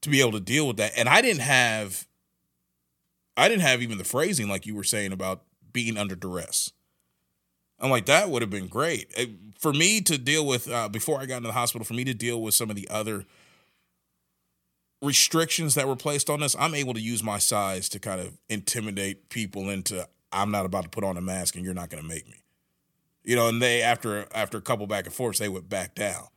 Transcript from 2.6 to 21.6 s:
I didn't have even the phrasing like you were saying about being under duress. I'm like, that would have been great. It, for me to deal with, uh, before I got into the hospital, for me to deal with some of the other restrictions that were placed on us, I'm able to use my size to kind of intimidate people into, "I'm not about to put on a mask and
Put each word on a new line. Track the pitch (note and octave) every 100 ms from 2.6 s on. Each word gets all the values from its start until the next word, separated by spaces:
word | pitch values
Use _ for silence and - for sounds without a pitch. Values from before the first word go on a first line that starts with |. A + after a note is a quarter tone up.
| _ _ _ _ _ _ _ -
I | D#3+
didn't | A3+
have | D#3 B2+
even | A#2+ G#2+
the |
phrasing | F2 B2 E3 F3 G#2
like | G2 G#2+
you | G#2
were |
saying | F#2+ A2 G2+
about | F#2+ F#2+ F#2+ _ _ _
being | B2 A#2 G#2+
under | G#2
duress. | F#2 F#2 F2+ E2 - - _ _ _ _ _ _ _ _ _ _ _
I'm | C3
like, | B2+ G2
that | D3+ G3+
would | C3
have | A2+
been | G2 F#2
great. | A2+ D#3 C#3 - -
It, | B2 G2+ G#2 G2+
for | D#3
me | C#3+ E3+ A3
to | F#3+ D3+
deal | B2 D#3 D3
with, | B2 C3
uh, | A#2+ G#2+
before | G#2+ - C#3+
I | C3+
got | B2+
into | A#2
the |
hospital, | G#2+ A#2+ A#2 A2
for |
me | A#2
to | B2+
deal | A#2 A#2+ A#2
with | A2
some | - A2+
of | G2+
the | F#2+
other | G#2+ G#2+ G#2 F#2 _ _ _ _ _ _ _ _ _ _ _ _ _ _ _ _ _
restrictions | C#3 C#3 - E3 E3 - D#3+ C3+
that | C3+
were | C3
placed | D#3 C#3+ B2
on | D3
us, | D3 -
I'm | D3+ D3
able | C3
to | A2+
use | A2+ A#2
my | A2 G2+
size | - G#2+ G2 F#2+ F#2+
to | G2+
kind | G#2+ F#2+
of | F2+ - _
intimidate | G#2+ G2 A#2+ G#2+ G2 G2 G2 _
people | A#2+ G#2+ G2+ G2
into, | G2 F2+ F#2 E2+ _ _
"I'm | F#2+ G2+
not | G#2 F#2
about | F#2+
to | E2+
put | -
on | G2 F2+
a |
mask | F#2 F#2 F2+
and | F#2